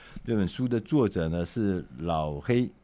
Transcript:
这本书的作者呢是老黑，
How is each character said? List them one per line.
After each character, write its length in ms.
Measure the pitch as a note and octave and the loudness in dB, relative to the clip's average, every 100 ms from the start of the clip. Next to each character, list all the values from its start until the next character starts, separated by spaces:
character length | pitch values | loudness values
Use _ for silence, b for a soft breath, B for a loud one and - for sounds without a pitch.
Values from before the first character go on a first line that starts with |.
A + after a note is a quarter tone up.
| B B - | B B -2
这 100 | A2 | 0
本 120 | F2 | 0
书 200 | - B2 | 0 0
的 120 | A#2 | 0
作 280 | - D3+ G#2 | 2 4 4
者 220 | F2+ D#2+ | 2 0
呢 160 | F2 E2+ | 0 -2
是 400 | A#2 G#2 F2+ - B1+ | 0 0 0 -4 -8
老 400 | E2+ D#2+ D2+ D2 | -2 0 0 -4
黑， 280 | - A#2+ B2 - | 0 0 0 -6